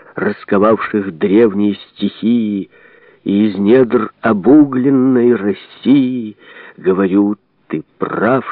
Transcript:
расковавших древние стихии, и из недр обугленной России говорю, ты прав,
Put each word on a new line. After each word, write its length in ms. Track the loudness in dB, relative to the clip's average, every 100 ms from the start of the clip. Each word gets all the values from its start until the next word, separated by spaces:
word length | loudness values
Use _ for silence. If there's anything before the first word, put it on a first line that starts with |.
| -18
расковавших 1040 | -8 -6 -6 -4 0 2 0 -2 -6 -6 -6
древние 560 | 0 2 2 0 -4
стихии, 960 | -4 -14 -8 -8 -4 -2 -2 -2 -6 -8 _ -20 _ _ _ -4
и 220 | 0 0
из 80 | 0
недр 560 | 2 4 4 0 -4 -6
обугленной 1160 | -2 0 4 4 4 0 0 0 2 2 2
России 1000 | 0 -2 -6 -12 -8 0 2 2 -4 -10 -14 -20 -20 -20 -6
говорю, 600 | -4 0 0 2 0 -2 _ _ _
ты 160 | -10 -10 _
прав, 480 | -8 -4 -2 -2 -4